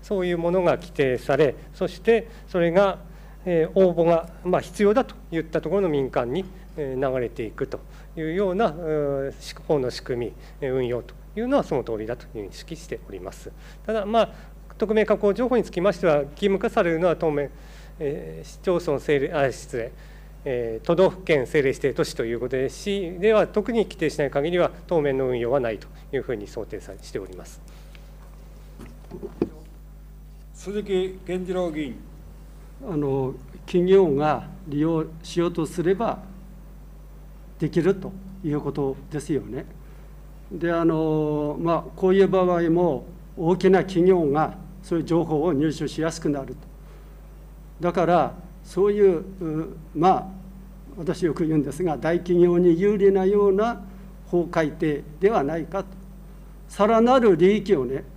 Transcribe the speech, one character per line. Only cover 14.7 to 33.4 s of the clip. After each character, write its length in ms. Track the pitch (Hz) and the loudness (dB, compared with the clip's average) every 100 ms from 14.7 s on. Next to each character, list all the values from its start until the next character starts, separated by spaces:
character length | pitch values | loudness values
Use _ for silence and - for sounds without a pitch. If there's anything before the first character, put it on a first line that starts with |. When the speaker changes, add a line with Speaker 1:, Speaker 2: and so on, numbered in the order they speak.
| - | -6
Speaker 1:
匿 160 | 202 | 0
名 140 | 220 208 | 2 2
加 100 | 202 | 2
工 160 | 202 | 2
情 160 | 196 247 | 0 0
報 80 | 247 | 0
に 60 | |
つ 80 | - | 0
き 100 | 180 | 0
ま 120 | 190 | 0
し 60 | 175 | 2
て 80 | 175 | 2
は、 100 | 147 | 2
義 240 | 143 - | 0 -2
務 180 | 202 190 | 0 0
化 100 | 226 | 0
さ 140 | 226 | 0
れ 100 | 175 | 2
る 60 | 160 | 2
の 80 | 175 | 2
は 100 | 160 | 2
当 140 | 165 | 0
面、 200 | 147 143 - - - - - | 0 -4 -10 -20 -20 -20 -8
え 420 | 151 160 160 160 | -6 -6 -10 -14
ー、 20 | 160 | -16
市 120 | - | -6
町 160 | - 175 | 0 0
村 140 | 170 | 0
政 380 | 139 - 143 147 | -2 0 0 0
令、 60 | 165 | 0
あ、 120 | 139 | 0
失 260 | 113 - 127 | -2 -8 -8
礼、 140 | 117 - - - - - | -8 -12 -20 -20 -20 -12
え 360 | 147 123 117 113 | -6 -4 -4 -6
ー、 40 | - | 0
都 80 | |
道 160 | 170 190 | 4 4
府 120 | 185 | 2
県 180 | - 151 | 0 2
政 240 | 123 156 | 2 0
令 60 | 135 | 0
指 100 | 131 | 0
定 120 | 135 | -2
都 120 | 123 | -2
市 100 | 160 | -4
と 100 | - | -2
い 80 | 117 | -4
う 80 | 120 | -4
こ 80 | 123 | -4
と 80 | 131 | -2
で、 120 | 131 | -4
市 480 | - 202 202 170 180 | -6 -4 -4 -4 -2
で 140 | 208 | 2
は 160 | 214 214 | 2 2
特 240 | 214 214 | -2 -2
に 100 | 233 | -2
規 140 | 202 - | -2 -2
定 120 | 156 | -4
し 80 | 165 | 0
な 60 | 139 | -2
い 40 | |
限 220 | 147 151 | 0 0
り 60 | 180 | 0
は、 120 | 156 - - | 0 -2 -2
当 140 | 170 | 0
面 180 | 143 135 | 0 0
の 80 | 131 | -2
運 120 | 127 | -2
用 120 | 117 | 0
は 80 | 139 | 0
な 120 | 117 | 0
い 60 | 104 | -6
と 100 | - - - | -10 -20 -8
い 60 | 131 | -6
う 40 | |
ふ 80 | 113 | -4
う 60 | 117 | -6
に 100 | 98 | -6
想 180 | - | -12
定 160 | 101 101 | -10 -12
さ-、 120 | - 95 | -14 -16
し 80 | - | -10
て 80 | 117 | -10
お 80 | 92 | -10
り 80 | 90 | -14
ま 80 | |
す。 160 | 85 - - - - - - - - - - - - - - - - - - - - - - - - - - - - - - | -18 -20 -20 -20 -20 -20 -20 -20 -20 -20 -20 -20 -20 -18 -18 -18 -16 -14 -14 -6 -6 -6 -20 -20 -20 -20 -20 -20 -20 -20 -20
Speaker 2:
鈴 280 | - 185 208 | -14 -6 -6
木 340 | 196 185 185 - - | 0 0 0 -6 -6
健 180 | 180 | -6
次 80 | 185 | -2
郎 180 | 180 175 | -2 -2
議 160 | 151 143 | -4 -6
員。 100 | 110 - - - - - - - - 269 | -8 -16 -20 -20 -20 -20 -20 -20 -16 -6
Speaker 3:
あ 80 | 160 | -2
の、 380 | 143 135 131 131 | 0 0 -2 -6